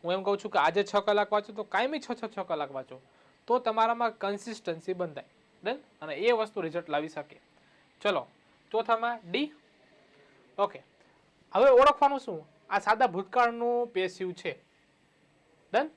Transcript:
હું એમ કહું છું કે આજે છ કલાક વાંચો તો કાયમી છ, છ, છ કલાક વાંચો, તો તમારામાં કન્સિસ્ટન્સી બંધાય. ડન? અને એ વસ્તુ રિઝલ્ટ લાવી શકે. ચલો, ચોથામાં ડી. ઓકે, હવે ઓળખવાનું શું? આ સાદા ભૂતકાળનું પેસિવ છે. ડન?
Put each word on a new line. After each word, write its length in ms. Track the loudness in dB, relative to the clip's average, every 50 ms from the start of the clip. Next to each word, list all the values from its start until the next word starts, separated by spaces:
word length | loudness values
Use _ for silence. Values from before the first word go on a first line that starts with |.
હું 120 | -2 -2 -4
એમ 80 | -2 0
કહું 120 | 0 -2 -2
છું 100 | -2 -2 0
કે 40 | 2
આજે 240 | 2 4 2 2 0
છ 100 | 2 0 0 2 4
કલાક 220 | 2 2 2 2 0
વાંચો 200 | -2 -2 -4 -10 -12
તો 60 | -10 -4 -2
કાયમી 260 | -2 -2 -2 -4 -6 -6
છ, 60 | -8 -8 -8
છ, 20 | -8 -10 -8
છ 120 | -10 -6 -6
કલાક 200 | -4 -6 -6 -8 -8
વાંચો, 240 | -12 -12 _ -18 -20 _ _ _ _ _ _ _ _ _
તો 120 | 0 0 0 0
તમારામાં 460 | -2 2 2 2 2 2 0 -2 -4 -4 _
કન્સિસ્ટન્સી 720 | -6 -6 -6 -6 -8 -12 -14 -8 _ -8 -8 -6 -6 -8 -4 -4
બંધાય. 260 | -6 -6 -6 -14 -16 _ _ _ _ _ _ _ -8
ડન? 140 | -6 -6 -8 -12 _ _ _
અને 120 | -10 -10 -6 0 2
એ 100 | 2 2 2
વસ્તુ 200 | 0 -4 _ -6 -6
રિઝલ્ટ 220 | -4 -6 -6 -6 -2 -4
લાવી 160 | -4 -4 -4 -10
શકે. 240 | -12 -14 _ -20 -20 _ _ _ _ _ _ _ _ _ _ _ _
ચલો, 200 | -2 0 0 0 -4 -6 _ _ _ _ _ _ _ _
ચોથામાં 480 | -4 -4 0 0 0 0 0 -4 -4 -6 -8 -6
ડી. 180 | -4 -4 -4 -4 -8 _ _ _ _ _ _ _ _ _ _ _ _ _ _ _ _ _ _ _ _ -2
ઓકે, 220 | -2 -2 -2 -16 _ _ _ _ _ _ _ _ _ _ _ _ _ _ 2
હવે 160 | 6 8 8 8 10
ઓળખવાનું 420 | 8 8 6 6 2 2 2 0 -6
શું? 140 | -8 -10 -10 -12 _ _ _ _ -4
આ 100 | -4 -2 2
સાદા 220 | 0 2 2 2 0
ભૂતકાળનું 800 | 0 -4 -8 -2 0 2 2 2 0 -2 -2 -2 0 -2 -2 -2
પેસિવ 400 | -2 -2 -2 -2 -4 -8 -8 -8 -8 -8
છે. 100 | -8 -8 -10 -10 _ _ _ _ _ _ _ _ _ _ _ _ _ _ _ _ _ _ _ _ _ _
ડન? 140 | 0 0 0 0 -8